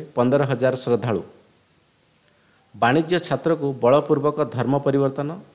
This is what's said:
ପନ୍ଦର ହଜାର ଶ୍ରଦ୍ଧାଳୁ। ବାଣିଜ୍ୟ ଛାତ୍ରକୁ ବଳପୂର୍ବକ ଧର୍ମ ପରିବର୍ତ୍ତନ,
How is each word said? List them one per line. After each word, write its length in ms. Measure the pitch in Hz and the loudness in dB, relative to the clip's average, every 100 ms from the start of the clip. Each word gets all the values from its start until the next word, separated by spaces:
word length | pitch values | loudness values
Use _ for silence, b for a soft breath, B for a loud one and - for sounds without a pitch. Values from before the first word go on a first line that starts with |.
| 156 | -4
ପନ୍ଦର 280 | - 123 143 | 0 2 2
ହଜାର 300 | 135 120 131 | 2 0 0
ଶ୍ରଦ୍ଧାଳୁ। 480 | 127 - 120 123 95 - - _ _ _ _ _ _ _ _ b b b b b | 0 0 -2 0 -4 -6 -16 _ _ _ _ _ _ _ _ b b b b b
ବାଣିଜ୍ୟ 440 | 104 117 147 160 175 | -2 2 2 0 -2
ଛାତ୍ରକୁ 480 | 175 139 165 165 143 127 | -2 -4 -2 -2 -2 0
ବଳପୂର୍ବକ 580 | 120 143 147 151 147 151 | 4 4 4 0 0 -2
ଧର୍ମ 300 | 131 127 120 143 | -4 -2 -2 0
ପରିବର୍ତ୍ତନ, 520 | 143 139 135 135 143 185 - | 0 0 0 -2 -8 -10 -12